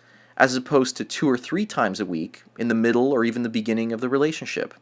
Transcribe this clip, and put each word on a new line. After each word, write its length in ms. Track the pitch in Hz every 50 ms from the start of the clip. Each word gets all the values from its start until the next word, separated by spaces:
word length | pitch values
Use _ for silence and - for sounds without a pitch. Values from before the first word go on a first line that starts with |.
| _ _ - - - _ _
as 200 | - - 131 127
opposed 420 | 131 127 - 151 139 131 127 -
to 80 | - 110
two 240 | - - - 165 143
or 80 | 127
three 280 | 120 - - 156 185 214
times 340 | 208 - 147 120 98 98 107
a 60 | 104
week 360 | 92 87 80 82 - - - - - _
in 100 | - 117
the 60 | 117 113
middle 380 | 113 113 117 117 120 123 135
or 120 | 143 120 113
even 200 | 117 113 120 120
the 60 | 113
beginning 420 | 113 117 107 113 110 113 113 113
of 100 | 113 110
the 80 | 127 123
relationship. 640 | 135 139 143 156 151 - 131 - - - - - - -